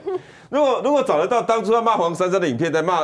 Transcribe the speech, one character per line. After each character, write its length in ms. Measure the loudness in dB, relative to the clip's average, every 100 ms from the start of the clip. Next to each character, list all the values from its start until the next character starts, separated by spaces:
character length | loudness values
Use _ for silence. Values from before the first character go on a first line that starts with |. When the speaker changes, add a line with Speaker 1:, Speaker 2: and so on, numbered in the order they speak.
| -6 -8
Speaker 1:
<laughs> 260 | -10 -20 -6
Speaker 2:
如 120 | 0
果， 200 | 0 0
如 80 | 0
果 120 | 0
找 140 | 2 0
得 80 | 2
到 140 | 0
当 220 | 0 -2
初 100 | 0
他 80 | 0
骂 160 | 2 0
黄 160 | 0
珊 180 | 0 0
珊 80 | 0
的 80 | 0
影 80 | -2
片 160 | -2
在 100 | 0
骂， 200 | 0 -2